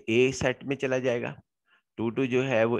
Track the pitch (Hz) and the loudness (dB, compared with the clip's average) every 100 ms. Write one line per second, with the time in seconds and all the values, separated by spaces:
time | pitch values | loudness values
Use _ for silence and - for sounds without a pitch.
0 | - 113 127 135 135 127 127 139 135 131 | 0 2 2 2 -2 -2 -6 -6 -2 -2
1 | 127 120 120 143 - _ _ _ _ - | 0 -2 -4 -10 -18 _ _ _ _ -6
2 | 113 113 131 123 135 117 113 117 | -4 -2 0 0 2 2 2 0